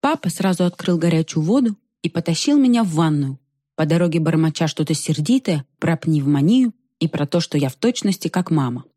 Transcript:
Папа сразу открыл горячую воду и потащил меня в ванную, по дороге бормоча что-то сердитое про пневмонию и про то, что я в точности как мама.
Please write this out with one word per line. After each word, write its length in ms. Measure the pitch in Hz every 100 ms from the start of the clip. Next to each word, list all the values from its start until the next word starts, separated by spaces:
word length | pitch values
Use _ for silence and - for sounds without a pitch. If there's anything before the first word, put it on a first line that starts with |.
Папа 300 | 277 320 190
сразу 340 | - 190 175
открыл 320 | 180 175 - 175
горячую 480 | 165 160 160 160
воду 320 | 156 247 240 202 _ _
и 80 | 165
потащил 480 | - - 165 - 294
меня 240 | 262 240
в 100 | 208
ванную, 460 | 156 165 151 135 135 _ _ _
по 100 | -
дороге 340 | 156 165 175 165
бормоча 480 | 160 156 160 151 160
что-то 280 | - 156
сердитое 720 | 156 - 156 151 254 - 156 - _
про 200 | 160 165
пневмонию 760 | - 151 139 143 151 247 247 - _ _
и 60 | 160
про 200 | - 147
то, 140 | 175
что 180 | - 147
я 100 | 139
в 80 | -
точности 520 | 233 240 208 185 170
как 220 | - 175
мама. 360 | 156 127 123 -